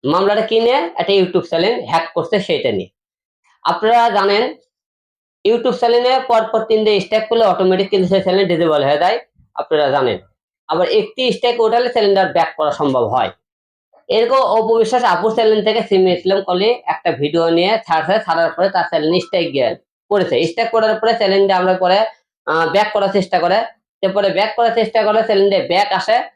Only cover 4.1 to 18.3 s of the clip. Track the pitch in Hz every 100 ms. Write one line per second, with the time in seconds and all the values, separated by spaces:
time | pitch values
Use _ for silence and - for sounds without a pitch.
4.1 | 202 196 202 254 320 _ _ _ _ _
5.1 | _ _ _ 202 233 240 247 240 240 247
6.1 | 262 254 226 220 220 220 220 214 202 190
7.1 | 214 220 233 220 180 185 185 190 196 180
8.1 | 190 185 185 190 170 165 151 139 147 175
9.1 | 233 - _ _ - 147 156 143 139 127
10.1 | 95 - _ _ _ _ 165 180 214 208
11.1 | - 254 - 240 240 220 233 247 247 208
12.1 | 196 185 170 160 - 151 - 147 131 113
13.1 | 123 98 - _ _ _ _ _ _ _
14.1 | 220 233 262 254 220 220 226 220 254 240
15.1 | 175 214 220 220 214 208 220 - 190 185
16.1 | 180 185 196 190 180 208 240 - 160 175
17.1 | 135 147 165 165 170 185 220 - 165 160
18.1 | 208 214